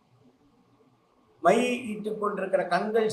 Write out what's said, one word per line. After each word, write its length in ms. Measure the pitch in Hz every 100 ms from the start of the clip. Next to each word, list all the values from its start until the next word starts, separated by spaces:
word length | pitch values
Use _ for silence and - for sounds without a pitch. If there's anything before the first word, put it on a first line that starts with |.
| _ _ _ _ _ _ _ _ _ _ _ _ _ _
மை 460 | 165 226 247 240 208
இட்டுக் 320 | 202 214 -
கொண்டிருக்கிற 460 | 202 185 190 185 175
கண்கள் 440 | 175 214 220 214